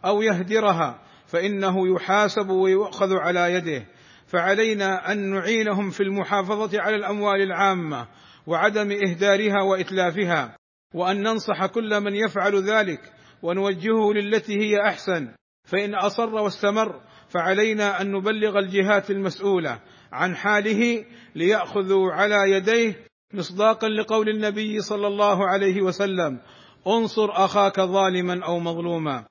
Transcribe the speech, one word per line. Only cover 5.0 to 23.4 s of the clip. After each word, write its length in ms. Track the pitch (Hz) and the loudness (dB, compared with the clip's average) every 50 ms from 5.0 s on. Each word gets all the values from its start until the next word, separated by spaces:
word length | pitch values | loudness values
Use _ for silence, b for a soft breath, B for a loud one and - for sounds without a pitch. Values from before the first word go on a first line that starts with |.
| 151 175 | -2 -4
أن 220 | 208 208 196 190 196 | -4 -2 -2 -2 -2
نعينهم 560 | 196 170 202 233 226 214 214 196 196 202 190 | -2 -2 0 0 0 0 0 0 -2 -2 -4
في 140 | - - 196 | -2 -2 -2
المحافظة 800 | 196 196 202 180 - 202 202 185 180 214 208 220 196 185 208 | -2 0 -2 -2 0 0 -2 0 -2 -2 -4 -2 -2 -2 -2
على 140 | 175 202 214 | 0 0 -2
الأموال 460 | 208 208 185 208 208 202 208 196 196 | -2 -2 -4 -4 -2 0 0 2 2
العامة 640 | 196 190 180 170 196 196 190 180 170 156 147 123 120 - B B B B B B B | 0 0 0 0 2 2 2 0 -4 -6 -6 -8 -10 -12 B B B B B B B
وعدم 440 | 156 170 160 185 214 202 214 208 202 | -4 -2 2 2 2 2 0 -2 -2
إهدارها 680 | 202 208 196 190 175 165 196 202 196 196 220 208 196 202 | -2 -2 -2 -2 0 2 4 4 4 4 2 2 2 2
وإتلافها، 920 | 190 196 190 190 180 - 196 190 180 175 160 202 202 175 175 156 131 113 - _ _ _ _ _ _ _ - | 2 2 0 0 -2 -2 0 0 0 0 0 0 0 0 0 0 -2 -4 -12 _ _ _ _ _ _ _ -6
وأن 280 | 160 180 185 196 202 202 | -2 0 0 0 0 0
ننصح 420 | 220 226 220 - 220 196 156 190 | -2 -2 -2 -2 -4 -2 -2 -2
كل 340 | 190 - 233 226 214 214 208 | -2 -2 -4 -2 0 0 0
من 160 | 202 202 196 | 0 -2 -2
يفعل 400 | 202 220 208 - 202 185 202 202 | -2 -2 -2 -2 0 0 2 2
ذلك 460 | 196 190 202 214 220 214 185 156 - - - - b b b b b - | 2 0 2 2 2 2 0 -4 -10 -12 -20 -20 b b b b b -4
ونوجهه 680 | 170 175 196 196 202 196 170 165 220 226 226 214 208 208 | -2 -2 0 0 -2 -2 -2 0 0 2 4 4 2 2
للتي 460 | 208 202 202 214 214 214 - 208 202 | 0 0 0 -2 -2 -2 -2 -2 -2
هي 220 | 214 214 208 202 | 0 2 2 2
أحسن، 520 | 202 208 - - - 196 185 165 139 113 - _ _ _ _ _ _ | 2 0 -2 -2 -4 -4 -4 -4 -4 -8 -12 _ _ _ _ _ _
فإن 280 | - 180 190 202 202 208 | -4 -4 -2 -2 -2 -4
أصر 380 | 196 190 208 202 - 233 220 220 | -2 -2 -2 0 -2 -4 -2 -2
واستمر 680 | 220 208 196 185 - 208 202 202 220 220 214 160 - - B B B B B | -2 -2 -4 -4 -2 -2 0 2 2 0 -2 -4 -12 -18 B B B B B
فعلينا 720 | - 175 165 180 190 196 214 226 214 214 208 202 196 180 | -4 -2 0 2 2 2 2 2 2 0 0 0 0 -2
أن 100 | 196 202 | -2 -2
نبلغ 480 | 196 196 190 208 220 214 208 214 196 202 | -2 -2 -2 -2 0 0 0 0 0 0
الجهات 520 | 196 185 185 196 185 202 208 196 196 - | -2 0 0 0 2 4 2 2 2 0
المسؤولة 680 | 196 196 196 185 - - 190 202 196 180 160 143 117 110 B B B B B B | -4 -2 -2 -4 -4 -2 0 0 2 2 0 -2 -6 -8 B B B B B B
عن 240 | - 127 165 185 175 | -4 -2 -2 -2 -2
حاله 680 | - - 202 208 208 202 220 220 208 240 240 233 226 214 B B B B B B | -2 0 2 2 2 2 0 0 2 2 0 0 -2 -6 B B B B B B
ليأخذوا 760 | 156 165 185 214 208 175 - - 208 190 185 196 190 190 185 | 0 2 2 2 2 0 -2 -4 -4 0 2 2 2 2 2
على 400 | 160 165 202 208 208 202 196 196 | 2 2 2 2 4 4 4 4
يديه، 440 | 196 190 180 214 226 233 226 214 190 - - - _ _ _ _ - | 2 2 2 2 2 2 2 0 -2 -8 -18 -20 _ _ _ _ -10
مصداقا 560 | 202 | -8